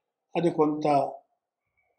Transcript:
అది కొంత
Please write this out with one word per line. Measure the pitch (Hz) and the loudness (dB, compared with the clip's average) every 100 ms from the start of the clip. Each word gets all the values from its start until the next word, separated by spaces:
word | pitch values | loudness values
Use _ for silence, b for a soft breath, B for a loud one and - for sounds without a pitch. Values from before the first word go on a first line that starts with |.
| _ _ _ - | _ _ _ -2
అది | 170 | 0
కొంత | - 151 151 147 143 135 - - _ _ _ _ _ _ | 2 0 0 0 0 0 -8 -20 _ _ _ _ _ _